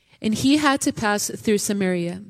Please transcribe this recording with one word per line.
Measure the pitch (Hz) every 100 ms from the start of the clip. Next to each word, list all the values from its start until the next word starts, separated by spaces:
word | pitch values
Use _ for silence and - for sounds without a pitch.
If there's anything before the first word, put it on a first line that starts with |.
| _ _
And | 220
he | 220 269 302
had | 302 269
to | -
pass | 277 214 208 -
through | 196 - 208
Samaria. | - 202 185 180 170 185 202